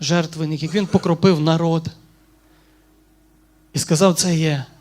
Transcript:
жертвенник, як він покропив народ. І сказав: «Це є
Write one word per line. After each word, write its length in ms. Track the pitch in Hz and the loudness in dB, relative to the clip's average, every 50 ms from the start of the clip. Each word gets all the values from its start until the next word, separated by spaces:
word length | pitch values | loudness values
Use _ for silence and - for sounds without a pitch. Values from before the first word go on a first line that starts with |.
жертвенник, 640 | 165 135 170 175 165 160 165 160 160 151 156 139 151 | -4 -2 0 0 0 -2 -4 -6 -6 -6 -6 -6 -6
як 120 | 160 160 | -4 -4
він 120 | 208 202 | -4 -2
покропив 540 | - - 185 - 185 170 165 - 196 180 151 | 2 0 0 2 2 -2 2 4 2 4 4
народ. 500 | 151 160 160 165 170 165 165 160 165 - - - - - _ _ _ _ _ _ _ _ _ _ _ _ _ _ _ _ _ _ _ _ _ _ _ _ _ _ _ _ _ _ _ _ - | 2 2 2 2 0 0 0 -2 -4 -6 -12 -14 -20 -20 _ _ _ _ _ _ _ _ _ _ _ _ _ _ _ _ _ _ _ _ _ _ _ _ _ _ _ _ _ _ _ _ -6
І 60 | 143 | -6
сказав: 360 | - - 170 151 190 190 170 | -2 0 2 4 4 4 2
«Це 220 | - - 180 170 | 2 0 0 0
є 280 | 160 160 156 147 139 127 - - - | 0 0 0 -2 -2 -6 -10 -16 -20